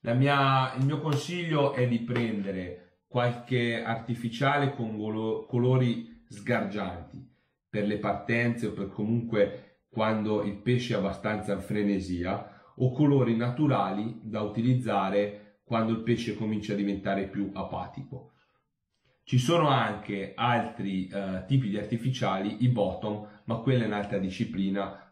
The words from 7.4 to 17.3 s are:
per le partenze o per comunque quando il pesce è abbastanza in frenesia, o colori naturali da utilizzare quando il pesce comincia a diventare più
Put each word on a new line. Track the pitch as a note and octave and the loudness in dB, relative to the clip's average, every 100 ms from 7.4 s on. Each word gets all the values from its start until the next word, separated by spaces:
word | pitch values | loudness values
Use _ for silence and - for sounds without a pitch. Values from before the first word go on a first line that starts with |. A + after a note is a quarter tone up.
| _ _ _ | _ _ _
per | G#2+ G#2 | -4 -2
le | G#2 | -2
partenze | G2+ G2+ - A#2 A#2+ A#2 G#2+ | -2 -2 0 2 2 0 -4
o | |
per | G2 F#2+ | -4 -8
comunque | - G#2 A#2 - G#2+ G2 - - _ _ | -4 0 0 0 2 2 2 -16 _ _
quando | - G#2+ A2 G#2+ G#2+ | -2 0 2 0 0
il | G#2 G2 | 0 -4
pesce | - B2 - | 0 2 2
è | G#2+ | 0
abbastanza | F#2+ F#2+ G#2+ G#2 - | 0 -2 -2 -4 -2
in | G2 | -4
frenesia, | - G#2 G2+ G2 F2+ F2+ F2 - - - - - | -2 0 2 2 0 -4 -2 -4 -6 -18 -20 0
o | B2+ | 0
colori | B2+ D3 C#3 A#2 A2+ | 4 6 6 4 2
naturali | A#2+ B2 D3 G#2+ F#2+ G2 A2+ - | 0 2 2 4 2 0 -4 -6
da | A2 G#2 | -6 -4
utilizzare | G#2+ A#2 A#2+ B2+ A#2 G2+ G2 G2+ G#2 - - _ | -4 0 2 2 2 0 2 2 0 -4 -18 _
quando | _ A2+ A2+ | _ 0 2
il | A2+ | 0
pesce | - A2+ - G#2 | 0 0 0 -4
comincia | G#2+ A2 G#2 | -2 -2 -2
a | G2+ | -2
diventare | G2+ G2 G2+ G2 | 0 -2 0 -2
più | G2 | -2